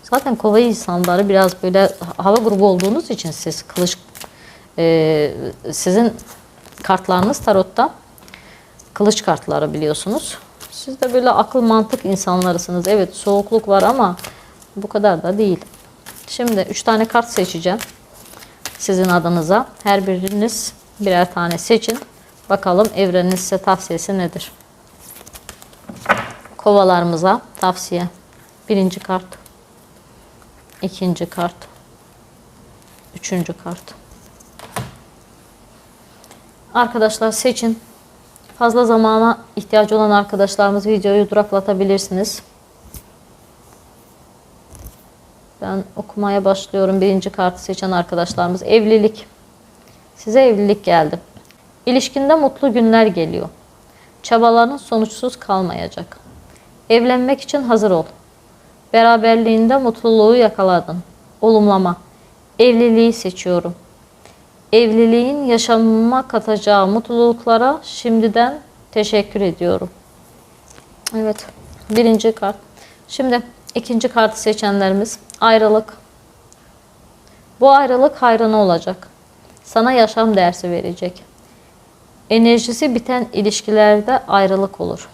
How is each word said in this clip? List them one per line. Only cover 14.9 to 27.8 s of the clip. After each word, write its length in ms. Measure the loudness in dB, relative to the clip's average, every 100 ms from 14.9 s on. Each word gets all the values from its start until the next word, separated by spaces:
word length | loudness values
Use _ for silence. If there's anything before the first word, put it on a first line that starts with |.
| 0 0 0
da 160 | -2 -2
değil. 220 | 0 -2 -6 -20 -20 -20 -20 -20 -16
Şimdi 400 | -6 -4 -2 -4
üç 120 | -4
tane 220 | 0 0
kart 240 | 2 0 0
seçeceğim 500 | -4 -4 -4 -4 -4 -8 -18 -20 -20 -20 -20 -20 -18 -18 -10
sizin 300 | -4 0 2
adınıza. 580 | 0 0 -2 2 0 0 -6
Her 240 | 0 0 0
biriniz 680 | -4 -4 -2 -4 -4 -12 -14 -20 -6
birer 340 | 0 0 0
tane 240 | -2 -4 -4
seçin. 400 | 0 -2 0 -8 -12 -20 -20 _ -6
Bakalım 380 | -4 0 0 0 0
evrenin 400 | 0 0 0 -2
size 220 | -4 -4
tavsiyesi 600 | 0 -2 -2 -8 -6 -4
nedir? 340 | -4 -8 -16 -20 _ _ _ _ -20 -20 -20 -20 -20 -20 -20 -20 -20 -12 -6 -6 -6 -18 -20 -2
Kovalarımıza 840 | 2 4 4 2 0 0 0 0 -4 -4
tavsiye. 480 | -4 -4